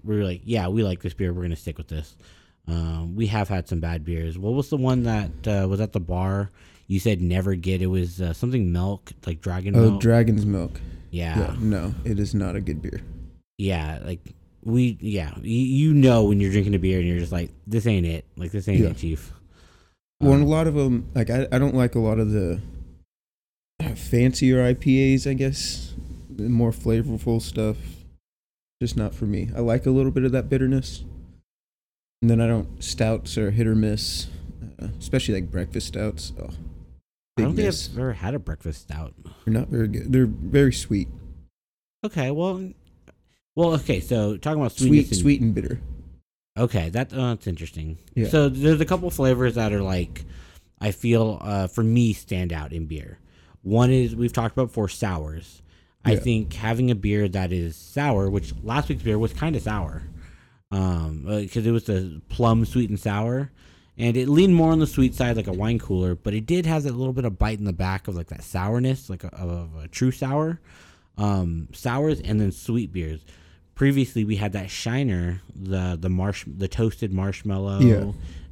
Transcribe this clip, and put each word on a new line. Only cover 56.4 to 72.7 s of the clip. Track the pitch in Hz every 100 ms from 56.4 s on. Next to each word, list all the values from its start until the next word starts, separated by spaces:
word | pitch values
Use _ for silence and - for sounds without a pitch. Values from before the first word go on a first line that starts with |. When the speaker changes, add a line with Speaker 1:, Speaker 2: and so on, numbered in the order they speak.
| 98
Speaker 1:
having | 78 110 117 127
a |
beer | 107 101 104 101
that | 95 92
is | 90 85 78
sour, | - 139 143 107 98
which | 101 - -
last | 104 131 -
week's | -
beer | 113 107
was | 110
kinda | - 156 139
sour, | 107 107 85 - - - - - _ _ _
um, | 98 95 87 80 78 71
uh, | 104 101
'cause | 117 110
it |
was | 117
the | 110 95 92 80 -
plum | - 117 113
sweet | 113 127 113
and | 104
sour, | 110 101 113 131 139 - - - _ -
and | 117 120
it | 127
leaned | 147 196
more | 170 160
on | 160
the | 151
sweet | - 127
side, | - 123 113
like | 104
a |
wine | 92 107 117
cooler, | - 92 92
but | 87 -
it | 107 110
did | 180 165
have | 160
that | 143 120
little | 131
bit | 131
of | 120 92
bite | 110 110
in |
the | 101
back | 85 92 95 -
of, | 87
like, | 82
that | -
sourness, | - 92 95 120 131 131 -
like, | 90
a, | 85 -
of | 90 87 82 80
a | 78
true | - 127
sour. | 127 131 143 160 165 - - - _ _ -
Um, | 104 98 87 82 80
sours | - 120 127 151 151
and | - 107
then | 101
sweet | - -